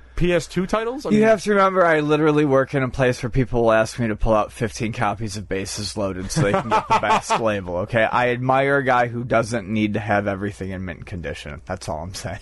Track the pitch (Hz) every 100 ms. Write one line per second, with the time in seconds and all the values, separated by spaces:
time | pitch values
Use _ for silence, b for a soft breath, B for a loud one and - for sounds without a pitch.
0 | b - 175 170 - 180 190 214 226 254
1 | 170 214 220 214 202 202 190 185 170 156
2 | 147 151 156 147 151 135 131 147 127 -
3 | 127 123 123 135 120 120 117 110 110 -
4 | 113 104 113 107 101 - 117 - 113 110
5 | 107 101 113 101 90 95 98 - 104 107
6 | 98 92 98 160 101 190 123 214 - 220
7 | - 220 - 220 113 104 90 87 104 117
8 | 110 120 123 123 127 131 139 139 131 123
9 | 120 117 120 117 110 117 92 110 107 107
10 | 104 101 101 95 104 - 95 95 92 82
11 | - 92 76 76 78 71 - 92 - 78
12 | 87 - 95 95